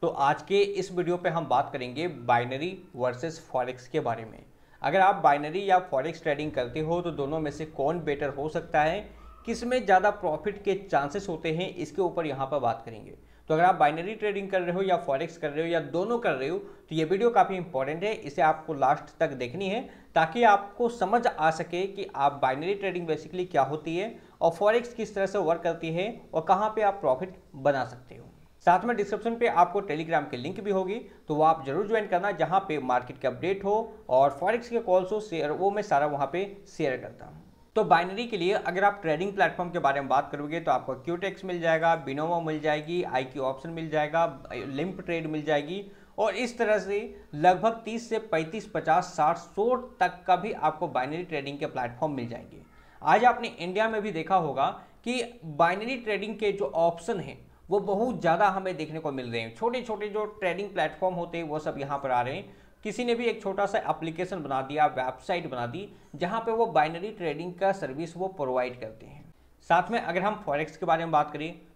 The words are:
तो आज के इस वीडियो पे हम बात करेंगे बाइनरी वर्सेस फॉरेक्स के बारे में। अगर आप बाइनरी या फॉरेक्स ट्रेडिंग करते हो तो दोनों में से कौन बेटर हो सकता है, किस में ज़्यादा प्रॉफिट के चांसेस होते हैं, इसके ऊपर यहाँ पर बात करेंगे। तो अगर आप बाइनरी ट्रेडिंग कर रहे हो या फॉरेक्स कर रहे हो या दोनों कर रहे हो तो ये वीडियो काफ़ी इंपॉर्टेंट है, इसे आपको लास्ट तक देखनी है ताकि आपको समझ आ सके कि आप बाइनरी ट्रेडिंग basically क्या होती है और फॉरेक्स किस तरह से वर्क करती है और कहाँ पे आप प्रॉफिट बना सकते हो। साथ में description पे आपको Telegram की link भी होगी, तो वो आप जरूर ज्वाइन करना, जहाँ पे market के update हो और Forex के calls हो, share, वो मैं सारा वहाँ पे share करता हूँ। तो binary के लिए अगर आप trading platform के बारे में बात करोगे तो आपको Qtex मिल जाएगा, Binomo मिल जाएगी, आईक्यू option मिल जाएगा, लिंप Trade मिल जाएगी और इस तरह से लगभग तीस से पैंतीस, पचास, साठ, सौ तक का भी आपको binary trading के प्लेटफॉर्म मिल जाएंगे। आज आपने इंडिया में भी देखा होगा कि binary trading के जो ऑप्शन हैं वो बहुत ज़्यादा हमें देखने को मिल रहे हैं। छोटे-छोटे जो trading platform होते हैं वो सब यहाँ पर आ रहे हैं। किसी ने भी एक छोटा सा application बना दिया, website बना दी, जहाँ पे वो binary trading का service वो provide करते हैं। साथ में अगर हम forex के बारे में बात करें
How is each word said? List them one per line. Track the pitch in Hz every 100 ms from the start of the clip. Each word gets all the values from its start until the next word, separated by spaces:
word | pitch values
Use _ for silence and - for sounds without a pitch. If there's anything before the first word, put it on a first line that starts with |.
तो | 170
आज | - 139 151
के | - 196
इस | 202 202 180
वीडियो | 180 170 175
पे | 175
हम | 165 147
बात | 127 -
करेंगे | 143 123 123 175
बाइनरी | 143 120 120 123 131 170 190 - 120
वर्सेस | 123 123 160 160 -
फॉरेक्स | 131 123 123 -
के | 156
बारे | 131 113 113
में। | - - - - -
अगर | 135 180
आप | 190 196
बाइनरी | 151 143 147 170 196
या | 185
फॉरेक्स | 185 135 147 165
ट्रेडिंग | - 143 151
करते | 147 123 135
हो | 156 170
तो | 170
दोनों | 147 139 160
में | 151
से | 151 156
कौन | - 143 175
बेटर | 151 143 147
हो | 131 147
सकता | 170 165 156
है, | 151 185 214 - - - -
किस | 233
में | 240 254 196
ज़्यादा | 190 202
प्रॉफिट | 202 175 156 208 202
के | - 190
चांसेस | - 147 143 208 196
होते | 160 165
हैं, | 160 185 -
इसके | - -
ऊपर | 180 - 160
यहाँ | 135 135
पर | 147
बात | 120 113 -
करेंगे। | 110 104 92 - - -
तो |
अगर | 156
आप | 180 190
बाइनरी | 151 156 175 214
ट्रेडिंग | 208 196 196
कर | 190
रहे | 175 175
हो |
या | 196 175
फॉरेक्स | - 139 160 -
कर | 151
रहे | 143 165
हो |
या | 170
दोनों | 147 156 202 240
कर | 226
रहे | 139 135
हो | 185
तो | - - - 160
ये |
वीडियो | 160 190 233
काफ़ी | 233 180 190
इंपॉर्टेंट | 170 131 135 160
है, | 202
इसे | 220 - 139
आपको | 160 156 -
लास्ट | 147 131 143 - -
तक | 160 135
देखनी | 123 160 196
है | 214 254 - - -
ताकि | 160 240
आपको | 233 202 - - 233
समझ | 233 185 233 233
आ | - 156
सके | 160 165 170 196
कि | 190 190 131
आप | 139 135
बाइनरी | 131 135 165
ट्रेडिंग | 202 196 175 170
basically | 151 - 180 180
क्या | 147
होती | 135 156 170 165
है | 214 233 - -
और | 170
फॉरेक्स | 165 208 233 240
किस | - 214 -
तरह | 190
से | 202
वर्क | 165 170
करती | 170 165 165
है | 165 196 233 -
और | 165 160
कहाँ | 190 214
पे | 214
आप | 202 196
प्रॉफिट | 139 131 185 - - 135
बना | 135 135 120
सकते | - - 117
हो। | 120 - - _ -
साथ | 180 220
में | 233
description | 202 208 233 233
पे | 233
आपको | 165 175 202
Telegram | 196 151 165 165 143
की | 127
link | 131 196
भी | 208
होगी, | 190 185 220 254 - -
तो | 151
वो |
आप | 160 151 135
जरूर | 147 208
ज्वाइन | 220 208
करना, | 175 202
जहाँ | 180 156 185
पे | 190 151
market | 127 123 123 -
के | 131
update | 123 156 196
हो | 196 214 226 - -
और | 131 139 139
Forex | 180 233 233
के | 233
calls | 226 185 185
हो, | 214
share, | 214 165 147
वो | 151 190
मैं | 202
सारा | 202 147 147
वहाँ | 143 165
पे | 170 202 - -
share | - 151 127
करता | 101 - -
हूँ। | 156 - - - -
तो |
binary | 190 165 180 196 233
के | 220
लिए | 170
अगर | 208 - 180
आप | 202 196
trading | 165 151 190
platform | 196 170 160 175
के | 170
बारे | 139 139
में | 139
बात | 131 143
करोगे | 143 147 165
तो | 160
आपको | 131 131 127
Qtex | 147 175 190 180 185
मिल | 180
जाएगा, | 165 160 165 165 143
Binomo | 139 160 175 160
मिल | 156
जाएगी, | 151 151 151 175
आईक्यू | 175 127 135 143
option | 131 135 165
मिल | 165 160
जाएगा, | 156 151 160 170 135 -
लिंप | 117 107 135 170 190
Trade | 180 170 160
मिल | 156
जाएगी | 151 147 147 190 196 - - -
और | 214 190
इस | 247 -
तरह | 220 214
से | 185 202 233 - - 147
लगभग | 170 185 208 226 -
तीस | 226 -
से | 220
पैंतीस, | 220 160 160 220 202 165
पचास, | 160 160 180 -
साठ, | 151 170
सौ | - - 220 247 - -
तक | 180 175 -
का | 180
भी | 190
आपको | - 156 156 170
binary | 127 131 156
trading | 175 156 139 143
के | 151
प्लेटफॉर्म | 131 123 120 156
मिल | 139 117
जाएंगे। | 113 - 101 - - - -
आज | 143 185 240
आपने | 233 233
इंडिया | - 170 185 220
में | 220
भी | 208
देखा | 160 156 190
होगा | 156 127 147 196 - -
कि | - 247 - - 160
binary | 147 170 190 226 262
trading | 233 202 208 220
के | 214
जो | 196 196
ऑप्शन | 160 170 170 - 214
हैं | 131 - - - -
वो | 196
बहुत | 190 196 240 196
ज़्यादा | 220 170 208
हमें | 190 190 175
देखने | 156 156
को | 156
मिल | 135 120
रहे | 117
हैं। | 113 113
छोटे-छोटे | 220 247 220 214 208
जो | 208 214 -
trading | 190 170 202
platform | 196 156 - 185 175
होते | 170 170
हैं | 160
वो | 151
सब | 151 147
यहाँ | 139 139
पर | 135
आ | 123
रहे | 120 151
हैं। | 202 - - _
किसी | 214 202 240
ने | 226
भी | 233
एक | 208
छोटा | 196 190 202
सा | 208
application | - 156 165 160 180 190
बना | 139 135
दिया, | 135 147 151
website | 135 127 131 - 180 160
बना | 127 120
दी, | 147 202 - - 147
जहाँ | 175 220
पे | 226
वो | 226 233
binary | 156 151 165 202
trading | 214 175 147 175
का | 180 190
service | 190 196 135 165 170
वो | 190
provide | 185 139 127 127 120
करते | 110 110 -
हैं। | 143 - - _ _ -
साथ | 175 180
में | 226
अगर | - 175
हम | 190 208 -
forex | 143 156 -
के | 175
बारे | 165 165
में |
बात | 156 151
करें | 147 156 175 -